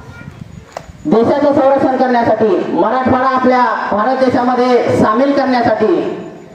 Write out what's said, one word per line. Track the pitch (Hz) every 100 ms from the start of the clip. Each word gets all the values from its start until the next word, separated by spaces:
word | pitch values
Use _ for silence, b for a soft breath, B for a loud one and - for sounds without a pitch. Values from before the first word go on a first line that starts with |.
| - - - - - - - - - - -
देशाचं | 220 233 285 285
संरक्षण | 277 269 277 269 254
करण्यासाठी, | 254 240 233 220 220 175 -
मराठवाडा | - 220 254 254 254 262
आपल्या | 254 247 247 247 - -
भारत | 202 226 262
देशामध्ये | 254 254 247 240 254 240 - -
सामील | - 233 285
करण्यासाठी | 277 254 247 233 214 214 160 - - - - -